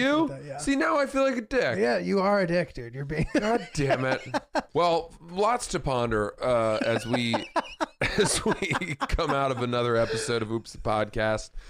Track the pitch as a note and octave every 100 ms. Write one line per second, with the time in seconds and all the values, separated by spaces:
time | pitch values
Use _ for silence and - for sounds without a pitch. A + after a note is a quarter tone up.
0 | C4 D4+ D#4 C3+ C#3+ C3+ - C#4 D#4+ D#4
1 | C#4 C4+ C4+ B3 G#3+ C4+ D3 A#2 A#3 G#3+
2 | F3+ G3 F#3+ G3+ F3 F3 E3 - A#2 B2+
3 | C#3+ D#3 - - G#3 A#3+ F#3 - - -
4 | C3 C3 B2+ - - D3 - D3 E3+ E3
5 | E3 - E3+ F3+ G#3 A#3+ - E3+ C#3 B2+
6 | A#2+ A2 G2+ - B2+ A#2+ A2+ G#2+ A2+ A2+
7 | A2+ A#2+ A#2 A2+ - - - - - -
8 | - - F#3+ - A3 - F#3 E3 F3+ C#3+
9 | E3 - D#3+ C#3 C#3 B2 B2 A#2+ A#2+ A#2
10 | A2+ A2+ A#2 A#2 A2 A2+ - - A#2 G#2+
11 | G#2 A2+ A2 G#2+ - - -